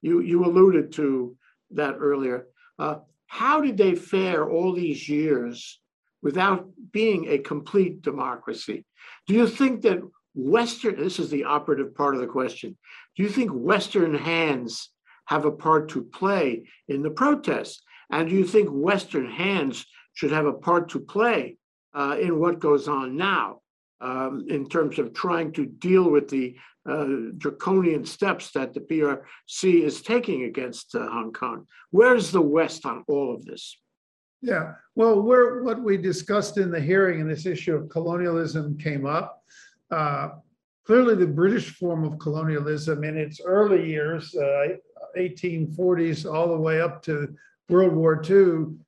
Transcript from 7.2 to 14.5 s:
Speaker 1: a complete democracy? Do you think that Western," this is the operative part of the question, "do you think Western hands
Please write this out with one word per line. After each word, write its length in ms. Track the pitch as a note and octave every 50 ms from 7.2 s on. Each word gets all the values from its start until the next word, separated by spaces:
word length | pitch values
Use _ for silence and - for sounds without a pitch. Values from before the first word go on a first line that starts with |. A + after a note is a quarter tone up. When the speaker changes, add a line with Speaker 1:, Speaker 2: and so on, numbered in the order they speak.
| E3 D#3+
Speaker 1:
a 100 | D3+ C#3
complete 640 | C#3 - E3+ D3+ D3 - - G3+ F#3+ F3+ - -
democracy? 840 | - D3 C3+ C#3+ C3+ C3 B2 A#2 - - A2+ - - - - - - _ _ _ - - - - _ -
Do 60 | G3
you 140 | A3+ A#3+ A3
think 340 | - - C#4 C4 B3+ G#3
that 200 | - A3+ F#3 - - - _ _ _ _ _
Western," 640 | C#3+ B2+ C3+ E3+ A3+ A#3+ A#3 - - - A3+ F3+ C3+
this 220 | D3 F3+ F3+ -
is 100 | E3 -
the 140 | D3+ C#3 C#3
operative 500 | - D3 D3+ D3+ - D3 C3 C#3 C#3 -
part 220 | - D3 C#3+ C3+
of 60 | B2+
the 60 | B2 A#2+
question, 500 | - C3+ B2+ - E3+ - - A2+ F#3 _ _ _ - - - _ _
"do 80 | - F#3
you 60 | G#3
think 220 | G3 C4 B3 G#3+
Western 640 | C#3+ B2+ A#2+ D3+ G#3 G3+ F#3+ - - G#3 F3 D#3+ D3+
hands 760 | C#3+ - D#3+ E3 E3 E3 D#3